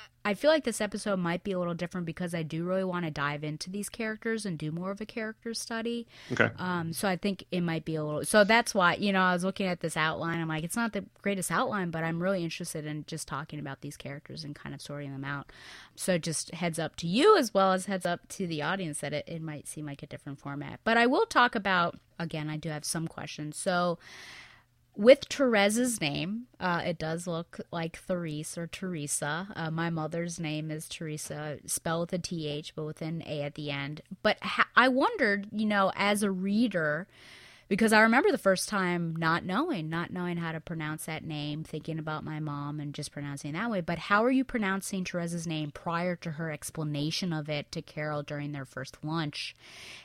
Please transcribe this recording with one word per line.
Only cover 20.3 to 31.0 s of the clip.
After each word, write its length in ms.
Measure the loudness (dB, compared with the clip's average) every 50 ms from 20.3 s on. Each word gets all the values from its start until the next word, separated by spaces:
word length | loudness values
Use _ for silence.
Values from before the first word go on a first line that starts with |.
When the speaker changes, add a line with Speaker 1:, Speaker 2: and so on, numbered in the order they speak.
| -12 -10
Speaker 1:
format. 400 | -8 -8 -8 -8 -8 -10 -10 -6 0
But 140 | 2 4 6
I 80 | 6 6
will 180 | 6 4 2
talk 300 | 4 6 6 6 6 4
about, 420 | 0 0 2 4 4 4 2 0 -6 _ _ _ -8
again, 280 | -8 -6 -4 -4 -4 -4
I 100 | -4 -4
do 100 | -4 -6
have 160 | -6 -6 -4
some 240 | -4 -4 -2 -2 -4
questions. 480 | -6 -8 -10 -10 -8 -8 -8 -8 -8
So 420 | -4 -2 0 2 4 4 2 0 -2 -6 -18 -18 -18 -16 -16 -16 -18 -18 -20 -20 -20 _ _ _ _ _ _ -4
with 320 | 6 10 10 10 10 10 -6
Therese's 720 | 0 2 4 6 6 6 6 6 6 4 2 2 0 0 0
name, 460 | 0 0 0 -2 -2 -4 -6 -8 -10 _ -4
uh, 220 | -2 0 0 0 0
it 140 | -2 -2 -2
does 280 | -2 -4 -4 -4 -4
look 340 | -4 -4 -4 -6 _ -10 -14 -12 -8
like 260 | -6 -4 -4 -4 -6
Therese 640 | -10 -6 -4 -4 -4 -2 -4 -6 -6 -6 -8 -8 -8
or 80 | -8
Teresa. 840 | -8 -8 -8 -6 -6 -4 -4 -4 -4 -4 -2 -2 -2 -2 -4 -4 -8 -6
Uh, 140 | -6 -4 -2
my 180 | -2 0 -2 0
mother's 500 | 0 -2 -4 -2 -4 -4 -4 -4 -6 -6
name 320 | -4 -4 -4 -4 -4 -4
is 160 | -6 -8 -8
Teresa, 720 | -10 -10 -10